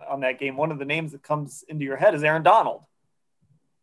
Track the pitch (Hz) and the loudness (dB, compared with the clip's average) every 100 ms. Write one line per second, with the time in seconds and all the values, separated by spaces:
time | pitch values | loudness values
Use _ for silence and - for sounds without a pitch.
0 | - 139 131 127 139 135 160 143 139 156 | -10 -4 -4 -2 -6 -4 -4 -4 -4 -4
1 | 160 139 - 151 139 - - 156 139 135 | -6 -12 -6 -6 -6 -14 -12 -8 -6 4
2 | 202 151 151 160 160 226 135 - _ _ | 4 4 0 4 6 6 4 -6 _ _
3 | _ _ _ _ _ _ _ _ | _ _ _ _ _ _ _ _